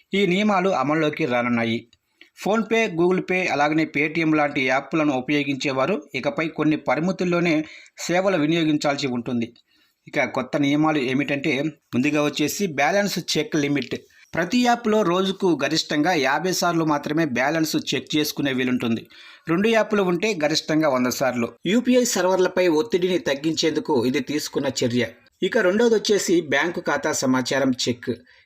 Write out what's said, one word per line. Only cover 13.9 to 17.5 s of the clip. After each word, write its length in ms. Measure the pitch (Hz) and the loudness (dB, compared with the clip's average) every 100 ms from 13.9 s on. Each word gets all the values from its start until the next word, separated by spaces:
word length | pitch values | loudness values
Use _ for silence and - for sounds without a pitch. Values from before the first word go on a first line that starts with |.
| 123 - - - | -8 -10 -20 -8
ప్రతి 240 | - 175 247 | -4 0 2
యాప్లో 440 | 240 240 220 214 | 2 2 2 2
రోజుకు 580 | 170 180 190 190 190 147 | 2 2 0 0 0 0
గరిష్టంగా 500 | 135 156 - 151 175 | 0 -2 -2 0 2
యాభై 380 | 170 131 147 185 | 2 2 0 -2
సార్లు 340 | 175 180 170 156 | 0 0 0 0
మాత్రమే 400 | 147 147 151 156 | 0 -2 -2 0
బ్యాలెన్స్ 500 | 120 139 | 0 0